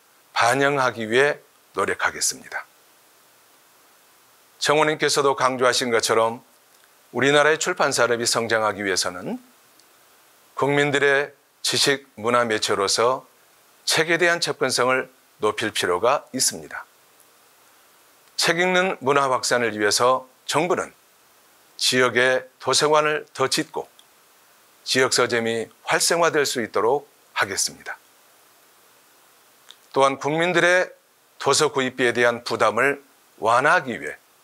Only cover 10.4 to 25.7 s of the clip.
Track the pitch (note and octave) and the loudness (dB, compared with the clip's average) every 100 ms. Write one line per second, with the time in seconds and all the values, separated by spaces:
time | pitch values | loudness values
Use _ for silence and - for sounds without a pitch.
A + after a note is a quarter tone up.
10.4 | _ - C#3 C#3+ D3 C#3 C#3 C#3 C#3+ - | _ -4 0 2 2 2 2 2 -2 -10
11.4 | _ _ - B2 - C3+ - - A2 B2 | _ _ -4 0 0 0 -4 -8 0 2
12.4 | A#2+ G#2+ - G2+ G2 - A#2 C3+ - _ | 2 0 -2 0 0 2 0 0 -8 _
13.4 | _ _ _ _ - - E3 E3 F3 E3+ | _ _ _ _ -4 -2 0 2 2 0
14.4 | D#3+ C#3 C3+ B2 B2 B2+ - _ _ _ | -2 -2 -2 0 0 0 -4 _ _ _
15.4 | G#2+ G#2 A2 - G2 F2+ A2+ C#3+ - B2+ | -4 -2 -4 -2 -2 0 0 0 -4 -4
16.4 | - F#2 D2 - - _ _ _ _ _ | -4 -4 -12 -16 -16 _ _ _ _ _
17.4 | _ _ _ _ _ _ _ _ _ - | _ _ _ _ _ _ _ _ _ -4
18.4 | - E3 F3+ F3+ F#3 - C3 C#3+ C#3 B2 | -2 0 2 2 0 -2 0 2 2 0
19.4 | - B2 A#2 G#2+ G#2 G2+ B2 C3 - _ | 0 0 -2 -2 0 2 0 0 -4 _
20.4 | - C#3+ E3+ E3+ E2 - _ _ _ _ | -6 -2 0 -2 -4 -12 _ _ _ _
21.4 | _ _ _ - - B2+ B2+ A2+ B2+ B2+ | _ _ _ -6 0 2 2 4 2 2
22.4 | - - - C3 D3+ D3+ D3+ D3+ - - | -4 -10 -2 0 4 4 2 -2 -6 -4
23.4 | C3 - D#3 - - _ _ _ _ _ | -2 -2 -6 -8 -12 _ _ _ _ _
24.4 | _ _ _ _ - C3 B2+ - A#2+ A#2 | _ _ _ _ -4 0 2 2 2 0
25.4 | A2+ A#2 A2 | -2 -4 -6